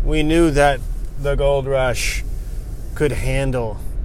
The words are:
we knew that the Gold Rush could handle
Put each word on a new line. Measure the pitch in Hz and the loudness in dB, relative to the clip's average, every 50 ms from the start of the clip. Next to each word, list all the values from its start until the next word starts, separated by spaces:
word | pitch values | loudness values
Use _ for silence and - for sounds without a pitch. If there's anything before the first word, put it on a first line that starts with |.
we | - - 151 156 151 | 0 2 2 2 2
knew | 151 160 170 170 160 | 4 4 4 4 4
that | 139 143 143 143 139 123 - - - - - - - - | 4 4 4 4 2 0 -4 -6 -4 -4 -6 -6 -6 -4
the | 139 143 143 | -2 0 0
Gold | 135 143 139 143 139 131 | 2 2 2 2 2 0
Rush | 135 135 131 127 127 113 - - - - - - - - - - - - - - - - - - - - | 0 0 2 2 2 0 0 -2 -2 -2 -2 -4 -4 -4 -6 -6 -6 -8 -8 -8 -8 -10 -10 -8 -8 -2
could | - 151 143 | 0 0 0
handle | 123 110 107 131 131 135 139 135 127 127 117 113 104 101 - - - - | 0 0 -2 0 0 0 0 0 0 -2 -2 -4 -6 -6 -6 -4 -4 -4